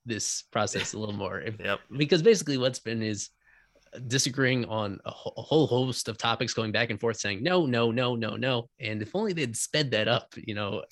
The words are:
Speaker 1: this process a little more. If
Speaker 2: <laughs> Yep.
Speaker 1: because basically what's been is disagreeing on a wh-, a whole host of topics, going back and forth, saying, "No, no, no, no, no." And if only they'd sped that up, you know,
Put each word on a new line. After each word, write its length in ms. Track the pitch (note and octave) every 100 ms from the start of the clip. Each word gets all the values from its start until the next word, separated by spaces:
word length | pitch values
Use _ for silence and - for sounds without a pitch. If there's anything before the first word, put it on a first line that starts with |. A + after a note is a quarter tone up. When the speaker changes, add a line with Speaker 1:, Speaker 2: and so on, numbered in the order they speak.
| A#2+
Speaker 1:
this 360 | G#2+ - - -
process 420 | A2+ G#2 G2 G2
a 60 | G#2
little 160 | G#2+
more. 260 | G2+ F#2+ F#2+
If 180 | E2+ G#2
Speaker 2:
<laughs> 40 |
Yep. 160 | F#2+ G2+ - C3
Speaker 1:
because 260 | D3+ F3
basically 360 | G3+ G3 D3+ C3+
what's 200 | B2+ B2
been 240 | A2+ A2+
is 280 | A2 G2+ - _ _ _ _ _ _ - B2+
disagreeing 580 | C3+ C3+ C3 B2+ B2+ G#2+
on 320 | A2 G#2 G2
a 60 | -
wh-, 260 | - - -
a 60 |
whole 240 | - D#3 C3
host 420 | B2 B2+ B2 -
of 80 | G#2+
topics, 380 | A#2+ A2+ B2
going 180 | - A2
back 180 | G#2 A#2
and 80 | G#2+
forth, 200 | A#2 G#2+
saying, 240 | G#2 G2
"No, 240 | D#3 F3+ C#3+
no, 240 | A#2+ A#2
no, 260 | A#2 B2 A#2
no, 200 | A2 G#2+
no." 320 | B2+ A#2+ A#2 -
And 220 | A2 A2
if 120 | G#2
only 180 | F#3 A3
they'd 220 | E3 B2+ G#2+
sped 340 | - D3+ C#3
that 180 | A2 G#2+
up, 260 | A#2+ - -
you 180 | -
know, 280 | G#2 G2+ G#2 -